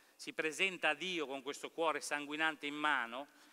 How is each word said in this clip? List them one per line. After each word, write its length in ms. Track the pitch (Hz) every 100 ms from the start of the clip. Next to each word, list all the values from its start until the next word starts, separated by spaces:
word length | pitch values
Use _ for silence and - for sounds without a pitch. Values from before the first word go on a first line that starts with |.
| - -
si 160 | -
presenta 560 | 147 156 143 190 175 160
a 60 |
Dio 320 | 147 180 175 139
con 160 | 135
questo 280 | 131 139 139
cuore 300 | - 165 143
sanguinante 680 | - 147 143 151 160 151 143
in 80 |
mano 540 | 147 151 139 117 123 143 - -